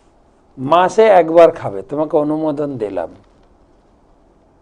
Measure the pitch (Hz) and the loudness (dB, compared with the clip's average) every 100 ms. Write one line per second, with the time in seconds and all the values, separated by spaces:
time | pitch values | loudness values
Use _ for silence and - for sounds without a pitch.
0 | _ _ _ _ _ - 131 170 180 185 | _ _ _ _ _ -12 -2 0 2 2
1 | 220 185 160 165 165 160 127 98 - 143 | 4 4 4 6 4 4 -8 -12 -10 -8
2 | 156 156 147 156 156 143 147 131 104 92 | -4 -2 -2 -4 -4 -6 -8 -8 -8 -6
3 | 82 90 _ _ _ _ _ _ _ _ | -10 -12 _ _ _ _ _ _ _ _
4 | _ _ _ _ _ _ | _ _ _ _ _ _